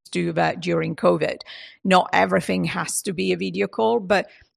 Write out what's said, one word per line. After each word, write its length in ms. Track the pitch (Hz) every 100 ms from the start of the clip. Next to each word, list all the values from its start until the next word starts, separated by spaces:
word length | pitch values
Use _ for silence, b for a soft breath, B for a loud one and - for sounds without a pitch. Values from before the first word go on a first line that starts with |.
| -
to 220 | 180 170
that 260 | 165 160 160
during 360 | 175 170 160 160
covid. 460 | 180 170 151 - B B B B
Not 260 | - 185 -
everything 500 | - 190 185 - 185
has 400 | 165 190 165 -
to 100 | -
be 180 | 170 190
a 60 | 175
video 300 | 190 180 196
call, 320 | - 220 233
but 280 | 185 202 - b b